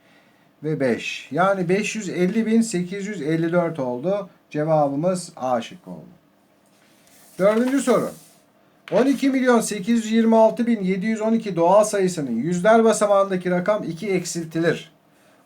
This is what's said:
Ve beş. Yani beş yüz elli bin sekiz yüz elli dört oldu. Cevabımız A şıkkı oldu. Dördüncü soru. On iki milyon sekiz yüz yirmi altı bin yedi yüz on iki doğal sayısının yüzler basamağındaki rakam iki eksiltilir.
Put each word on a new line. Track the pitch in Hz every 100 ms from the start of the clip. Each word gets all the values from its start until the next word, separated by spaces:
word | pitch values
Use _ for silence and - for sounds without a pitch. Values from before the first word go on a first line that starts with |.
| _ _ _ _ _ _
Ve | 151 151
beş. | 131 107 - - -
Yani | 143 190 196 170
beş | 196 214 220
yüz | 180
elli | 151 185 226 214
bin | 226
sekiz | 226 180 175 196 196
yüz | 196
elli | 143 160 165
dört | 175 170 160
oldu. | 127 123 165 202 190 _ _
Cevabımız | 151 156 156 143 139 175 180 - -
A | 127 120
şıkkı | - 92 92
oldu. | 82 - - _ _ _ _ _ _ _ _ _ _ - -
Dördüncü | 196 220 254 277
soru. | 254 190 98 - - _ _ _ _ _ -
On | 185 269
iki | 262 269
milyon | 262 254 233
sekiz | - 208 208 233
yüz | 214
yirmi | 226 226 226
altı | 220 226 233
bin | 214
yedi | 185 196 220
yüz | 214
on | 220
iki | 226 208 165
doğal | 170 208
sayısının | 208 202 185 170 135 113
yüzler | 156 180 208 226
basamağındaki | 226 214 208 196 196 185 180
rakam | 180 185 214
iki | - 160 214
eksiltilir. | 180 - 170 160 165 165 156 - _ _ _ _ _